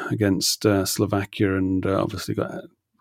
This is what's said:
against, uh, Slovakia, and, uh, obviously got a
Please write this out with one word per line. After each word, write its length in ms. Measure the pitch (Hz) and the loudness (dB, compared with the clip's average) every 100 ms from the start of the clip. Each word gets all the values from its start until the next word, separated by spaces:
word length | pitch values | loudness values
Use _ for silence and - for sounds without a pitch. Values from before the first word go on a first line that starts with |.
| - | -4
against, 560 | 110 101 95 - - 107 | 0 2 2 0 2 2
uh, 200 | 98 95 | 4 2
Slovakia, 680 | - 101 101 101 - 101 95 | 0 0 0 -2 0 0 2
and, 280 | 95 95 95 | 0 0 0
uh, 160 | 98 | 0
obviously 340 | 101 98 - 107 | -2 -4 -6 -4
got 160 | - | -4
a 120 | - - _ _ _ | -8 -16 _ _ _